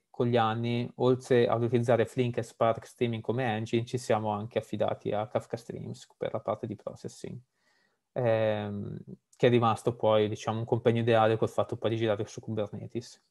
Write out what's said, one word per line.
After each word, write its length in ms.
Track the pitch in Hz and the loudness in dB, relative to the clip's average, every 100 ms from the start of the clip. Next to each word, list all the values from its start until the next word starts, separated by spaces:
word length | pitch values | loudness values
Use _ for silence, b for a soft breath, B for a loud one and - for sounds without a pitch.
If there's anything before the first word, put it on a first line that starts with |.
| _ | _
con 180 | - 123 | -2 2
gli 80 | 120 | 2
anni, 560 | 110 113 117 120 120 - | 2 0 -2 -2 -4 0
oltre 520 | 123 127 127 123 117 | 2 2 4 4 4
ad 160 | 113 | 2
utilizzare 420 | 117 120 117 117 107 | 2 0 2 2 2
Flink 300 | - 123 120 | 0 -2 -2
e 80 | |
Spark 420 | 110 - 117 113 - | -6 0 0 0 -4
Streaming 360 | - 120 113 | -4 -4 -4
come 240 | - 117 127 | -4 -2 -2
engine, 400 | 107 110 117 117 | -2 0 -2 -2
ci 120 | 127 | -6
siamo 340 | - 110 107 | 0 0 0
anche 260 | 104 123 110 | -4 -4 -6
affidati 560 | - 107 107 104 110 | -4 -4 -2 -2 -4
a 120 | 104 110 | -4 -2
Kafka 280 | 117 - - | -4 -6 -12
Streams 500 | - - 107 123 - - | -10 -12 -10 -14 -16 -8
per 160 | - | -6
la 80 | 110 | -6
parte 260 | - 107 113 | -6 -6 -6
di 80 | 101 | -10
processing, 640 | - - 117 - - 123 _ _ _ _ _ _ _ | -12 -12 -16 -14 -14 -16 _ _ _ _ _ _ _
ehm, 880 | - 123 110 110 107 104 101 101 104 - - _ - | -4 0 2 0 -2 -4 -6 -8 -10 -14 -20 _ 2
che 100 | 127 | 4
è 20 | |
rimasto 460 | 120 117 107 - 117 | 6 4 2 0 0
poi, 320 | 110 110 104 | 2 4 2
diciamo, 320 | 107 - 110 | -2 -4 -4
un 60 | 117 | -2
compagno 340 | 120 120 117 | 0 2 2
ideale 380 | 117 113 110 113 | 4 4 4 4
col 120 | 113 | 0
fatto 280 | - 104 107 | 0 -2 -2
poi 140 | 107 | -2
di 40 | 113 | 0
girare 300 | 113 104 107 | 0 -2 -4
su 160 | - | -10
Kubernetes, 800 | - 110 101 104 110 113 - - _ | -8 -4 -4 -6 -10 -10 -10 -20 _